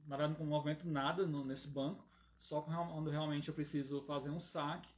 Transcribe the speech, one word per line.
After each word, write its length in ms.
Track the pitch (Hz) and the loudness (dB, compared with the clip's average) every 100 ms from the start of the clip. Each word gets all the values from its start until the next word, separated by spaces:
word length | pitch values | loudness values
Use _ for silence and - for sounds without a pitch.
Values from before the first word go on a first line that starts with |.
| - | -6
na 80 | 139 | 2
verdade 240 | 151 156 | 2 2
não 80 | 156 | 2
movimento 380 | 151 147 151 170 | 2 2 0 0
nada 380 | 147 139 170 185 | 2 2 4 2
no, 160 | 143 | 2
nesse 240 | 135 139 - | 0 -4 -4
banco, 380 | 143 135 190 - - - - | 0 0 -2 -10 -20 -20 -16
só 220 | - 151 | -4 -2
quando 120 | 151 165 | 0 0
real-, 180 | 170 | 0
quando 160 | 160 156 | 0 0
realmente 400 | 147 156 147 147 | 2 2 0 0
eu 40 | |
preciso 480 | 156 143 147 135 143 | -2 0 0 0 -2
fazer 260 | 143 143 139 | -2 -2 -2
um 100 | 156 | -4
saque, 500 | - 175 147 147 - | -4 -2 -2 -2 -8